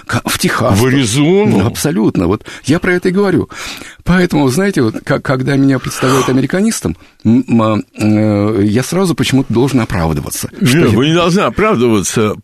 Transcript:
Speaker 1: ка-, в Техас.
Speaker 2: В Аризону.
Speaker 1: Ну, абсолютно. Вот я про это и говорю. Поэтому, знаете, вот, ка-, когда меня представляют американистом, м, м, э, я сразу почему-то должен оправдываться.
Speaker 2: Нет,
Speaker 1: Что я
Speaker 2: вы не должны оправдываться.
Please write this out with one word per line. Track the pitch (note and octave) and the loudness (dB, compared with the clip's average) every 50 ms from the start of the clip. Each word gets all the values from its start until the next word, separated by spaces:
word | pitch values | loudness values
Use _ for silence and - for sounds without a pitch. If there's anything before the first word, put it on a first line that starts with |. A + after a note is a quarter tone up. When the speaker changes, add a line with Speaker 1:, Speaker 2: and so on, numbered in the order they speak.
| - | -10
Speaker 1:
ка-, | - - - - | -6 -6 -6 -4
в | - - - | -4 -4 -2
Техас. | - F3 - - A#2 G#2+ G2 G2 | -2 -2 -2 0 0 0 2 2
Speaker 2:
В | A#2+ | 2
Аризону. | C3 B2+ C#3+ C3 G#2 G#2 C#3+ D3 D#3 F#3 G3 G#3 - - G#2 | 2 2 0 0 0 0 0 2 2 2 2 2 2 2 2
Speaker 1:
Ну, | F#2+ | 0
абсолютно. | A2+ - - - D3+ D#3+ G#3 A3 E3 - - F#2 E2 | 0 -2 -2 -4 -2 0 0 0 0 0 0 0 0
Вот | G2 A2 - - - - - | -2 -2 -6 -10 -18 -8 -4
я | - D3 F3 | -2 -2 0
про | - F#3 F3+ | 0 -2 -2
это | F3 - F#3+ | 0 0 0
и | |
говорю. | F3 G3 G3+ G3 F3+ B2 F2+ - - - - - - - - - - - - | 0 0 0 2 0 0 -2 -4 -8 -14 -14 -12 -14 -14 -16 -18 -20 -8 -2
Поэтому, | - F3 F#3 F3+ - - D3+ C#3+ C3 | 0 2 2 2 2 0 0 0 0
знаете, | B2 E3 F#3+ G3+ F#3+ - | 0 0 0 0 0 0
вот, | B2+ A2 - - - | 0 0 -2 -4 -4
ка-, | - D3 B2+ | -4 -4 -4
когда | - - C3+ C3 C3 C3+ C#3 | -2 -2 -2 -2 -2 -2 0
меня | C3+ C#3 C3+ C3+ B2+ | 2 2 2 2 0
представляют | - C#3 - - - B2+ C3 C3+ B2 - | -2 -6 -6 -4 -2 0 0 0 0 0
американистом, | B2+ C3+ C3+ C3+ - F#3 G#3 A3+ G#3+ - - F2 E2+ - - - _ _ - | 0 0 0 0 0 0 0 0 -2 -2 -4 -6 -6 -8 -12 -20 _ _ 0
м, | A2 A2+ C3 C3 - | 2 2 2 2 2
м, | - A2+ A2 A2 G#2+ G#2 - _ - | 2 2 2 2 0 -2 -4 _ -6
э, | - G#2+ G#2+ G#2+ G#2+ G#2+ G#2+ G#2 G2+ G2+ G#2+ A2 G#2 G2+ | -2 0 2 2 2 2 2 2 0 0 0 0 0 0
я | G#2+ G2+ A#2+ | 2 0 0
сразу | B2+ - - F3+ G3 F3 D3+ | -2 -2 -2 0 0 0 0
почему-то | - B2+ - - C3 C3+ - | -2 0 0 2 0 0 0
должен | A2+ A#2 B2+ C#3 C3 B2+ | 0 0 2 2 2 0
оправдываться. | A2 - - F#2 E2 D#2+ D#2+ C#2+ C2+ B1 - - - - - - | 0 0 -2 -2 0 0 -2 -2 -6 -8 -8 -10 -10 -10 -6 -2
Speaker 2:
Нет, | G#3 C3 | 0 2
Speaker 1:
Что | B2 E3 | 2 4
я | E3+ - | 2 2
Speaker 2:
вы | G2 G#2 C3+ D3+ | 2 2 2 2
не | D#3+ | 2
должны | F3 E3+ F3+ E3 G#3 | 2 2 2 2 0
оправдываться. | F3 B2+ A2 - G3 A3 G#3+ A#2 B2 A#2+ A2 G#2 E2+ - - A#2+ G#2+ G#2+ F#2+ - | 0 0 0 0 0 0 2 2 2 2 2 0 0 -2 0 0 0 0 -2 -4